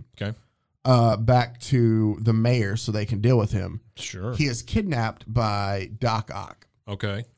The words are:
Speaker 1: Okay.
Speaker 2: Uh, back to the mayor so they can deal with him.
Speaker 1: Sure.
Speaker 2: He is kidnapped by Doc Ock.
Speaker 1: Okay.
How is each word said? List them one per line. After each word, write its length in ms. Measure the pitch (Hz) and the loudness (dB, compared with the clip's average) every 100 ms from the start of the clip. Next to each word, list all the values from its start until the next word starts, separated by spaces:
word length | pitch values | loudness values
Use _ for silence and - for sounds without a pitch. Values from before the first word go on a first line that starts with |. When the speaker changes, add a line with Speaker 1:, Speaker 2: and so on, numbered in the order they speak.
| - - | -18 -10
Speaker 1:
Okay. 140 | 101 110 _ _ _ _ 135 | -8 -8 _ _ _ _ 2
Speaker 2:
Uh, 300 | 123 120 110 | 4 6 2
back 420 | 113 123 117 - | 4 2 2 -6
to 580 | - 127 113 110 110 104 | -2 2 4 4 2 0
the 120 | 113 | 2
mayor 420 | 113 117 123 101 113 | 2 4 2 0 -2
so 160 | - | -4
they 140 | 107 101 | -4 -2
can 160 | 104 | 0
deal 160 | 117 123 | 4 4
with 140 | 107 | 2
him. 300 | 98 92 92 _ - | -2 -4 -10 _ -16
Speaker 1:
Sure. 380 | - 95 104 | -14 -10 -8
Speaker 2:
He 120 | 123 143 | -2 -2
is 160 | 120 | -2
kidnapped 680 | - 220 202 131 113 - - | -2 -2 -2 -2 -2 -6 -4
by 600 | 117 110 101 101 101 95 107 | 0 0 0 -2 -4 -6 -4
Doc 320 | 120 110 - | -2 -2 -4
Ock. 340 | 101 95 - _ _ - | -10 -12 -18 _ _ -14
Speaker 1:
Okay. 360 | 98 104 101 120 | -8 -6 -6 -8